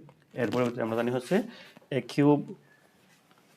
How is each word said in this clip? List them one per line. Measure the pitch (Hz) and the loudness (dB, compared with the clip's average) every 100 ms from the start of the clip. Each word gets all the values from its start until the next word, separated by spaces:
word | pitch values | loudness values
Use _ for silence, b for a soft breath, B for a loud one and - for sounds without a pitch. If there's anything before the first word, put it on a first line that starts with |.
| - - _ - | -14 -20 _ -4
এর | 113 | -2
পরিবর্তে | 117 123 120 | 0 0 0
আমরা | 113 113 | -2 0
জানি | 120 127 | 0 -2
হচ্ছে | - 185 214 B B B _ 135 | 0 0 0 B B B _ -6
এ | - | -4
কিউব | - 143 143 143 - b b b b b _ _ _ _ | 2 4 4 0 -14 b b b b b _ _ _ _